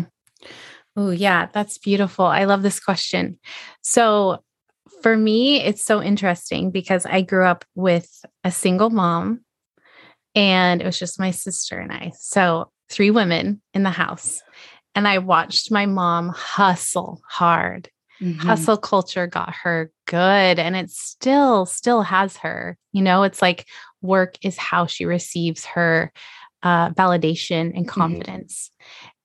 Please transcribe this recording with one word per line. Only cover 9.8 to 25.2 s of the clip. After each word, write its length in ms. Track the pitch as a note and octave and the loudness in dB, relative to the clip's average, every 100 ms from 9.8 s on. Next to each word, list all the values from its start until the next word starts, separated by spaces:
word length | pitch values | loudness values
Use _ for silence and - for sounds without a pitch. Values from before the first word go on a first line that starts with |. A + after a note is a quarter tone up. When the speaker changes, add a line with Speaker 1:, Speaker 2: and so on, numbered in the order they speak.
| _ - - _ _ | _ -20 -20 _ _
Speaker 1:
and 460 | G#3+ G3+ F#3 F3+ F3 | 2 4 4 4 2
it 60 | F#3 | -2
was 120 | F3 | -4
just 220 | F3+ - | -6 -4
my 120 | F#3 | -4
sister 460 | F3+ - F3+ - F2+ | -4 -8 -8 -8 -10
and 140 | F#2 | -10
I. 200 | - E3+ - | -10 -12 -12
So 520 | - G3+ F3+ E3 - _ _ | -4 0 0 0 -6 _ _
three 220 | - G3+ | 0 2
women 500 | A3+ F#3 E3 G3 G3+ _ | 4 2 0 -2 -6 _
in 80 | G3 | -2
the 80 | G3 | -2
house. 500 | F3 F3 E3+ - - - - - - _ | -2 -4 -6 -10 -10 -14 -20 -20 -20 _
And 120 | - G#3 | -2 0
I 120 | F#3+ | 0
watched 520 | F#3 E3 E3 - - | 2 2 2 -4 0
my 140 | G#3+ | 0
mom 460 | G3+ G3 F3 E3+ F3 | 0 0 0 0 -2
hustle 880 | E3+ - - G3 F3 - F3+ F#3 E3+ - | -8 -6 2 2 2 -2 -6 -6 -12 -14
hard. 640 | - F3 E3 F2 F#3 - _ _ _ | 0 2 2 0 -6 -14 _ _ _
Speaker 2:
Mm-hmm. 180 | F#3 D#3+ E3+ | -6 -4 0
Speaker 1:
Hustle 300 | G#3+ D#3+ G#3+ | 0 2 0
culture 480 | - G3+ F3+ F#3+ F3 | 2 -2 0 -4 -4
got 260 | - - - | -6 -8 -6
her 300 | F3 E3 D#3+ _ - | -4 -4 -4 _ -6
good. 520 | E3+ F#3 G3+ F#3 F3 | 0 4 6 4 2
And 160 | E3 | 0
it 160 | F#3 F3 | -4 -6
still, 760 | - - - C4 C#4 C#4 A3 F3+ | -12 -16 -4 2 4 6 4 0
still 340 | - - A#3+ | -2 0 2
has 360 | F#3 F#3+ G3 - | 2 0 0 -4
her. 400 | E3 - - F3 _ | -10 -8 -10 -12 _
You 100 | G3 | 0
know, 200 | F#3+ F#3 | 4 4
it's 200 | G3 - | 4 2
like 240 | F#3 F3 - - - _ | 2 2 -6 -20 -20 _
work 360 | F#3 F#3+ F#3 - | 0 2 2 -2
is 140 | G3+ - | -8 -6
how 300 | - F3 E3+ | -2 -2 -2
she 180 | - | -2
receives 600 | F3 F3 | -4 -4